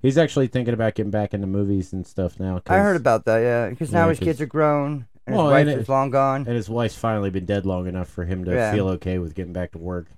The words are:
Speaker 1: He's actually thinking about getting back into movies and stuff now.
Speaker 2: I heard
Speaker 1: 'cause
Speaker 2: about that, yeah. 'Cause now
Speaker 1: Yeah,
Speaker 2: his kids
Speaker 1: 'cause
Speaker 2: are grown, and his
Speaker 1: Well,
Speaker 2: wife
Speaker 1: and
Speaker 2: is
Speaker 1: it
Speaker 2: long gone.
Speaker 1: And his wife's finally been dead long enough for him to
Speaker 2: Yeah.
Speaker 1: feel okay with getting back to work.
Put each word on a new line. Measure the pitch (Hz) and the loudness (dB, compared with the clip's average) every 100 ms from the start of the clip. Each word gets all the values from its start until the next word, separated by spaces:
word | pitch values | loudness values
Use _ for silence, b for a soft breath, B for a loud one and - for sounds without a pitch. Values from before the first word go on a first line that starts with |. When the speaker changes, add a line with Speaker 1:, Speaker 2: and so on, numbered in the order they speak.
Speaker 1:
He's | 131 139 | 4 4
actually | 156 - 131 | 2 2 0
thinking | 127 120 | 0 -2
about | 117 113 - | 0 0 0
getting | 104 | -2
back | 104 104 | -2 -2
into | 104 98 | -2 -2
movies | 98 101 98 92 | 0 0 0 -2
and | 95 90 | -6 -8
stuff | - 90 - | -4 -4 -4
now. | 95 90 - | -4 -4 2
Speaker 2:
I | 185 | 2
heard | 202 | 4
Speaker 1:
'cause | 180 | 2
Speaker 2:
about | 127 110 - | 2 2 2
that, | 113 | 2
yeah. | 120 120 113 123 | 4 2 -2 -4
'Cause | 160 | -2
now | 170 165 | 2 2
Speaker 1:
Yeah, | |
Speaker 2:
his | 160 | 2
kids | 175 135 | -2 -2
Speaker 1:
'cause | |
Speaker 2:
are | 143 | -2
grown, | 147 151 147 143 147 123 - - | 0 2 2 -2 -6 -10 -16 -2
and | 214 | 2
his | |
Speaker 1:
Well, | 151 | 4
Speaker 2:
wife | 139 147 | 6 4
Speaker 1:
and | 131 | 0
Speaker 2:
is | 110 | 0
Speaker 1:
it | |
Speaker 2:
long | 135 135 | 0 2
gone. | 135 135 135 123 | 2 2 0 -2
Speaker 1:
And | 120 | -4
his | 101 | -2
wife's | 113 113 - | -2 -2 -2
finally | 117 107 98 | -2 0 -2
been | 95 90 | -2 -2
dead | 101 95 | -2 0
long | 90 90 | -2 -4
enough | 90 90 | -6 -8
for | - 87 | -6 -4
him | 92 90 | -4 0
to | |
Speaker 2:
Yeah. | 90 110 | 0 2
Speaker 1:
feel | 104 95 | 0 0
okay | 90 95 92 | -2 -2 -4
with | 85 76 | -4 -8
getting | 90 | -8
back | 87 87 | -6 -8
to | 82 | -8
work. | 85 90 82 | -8 -8 -8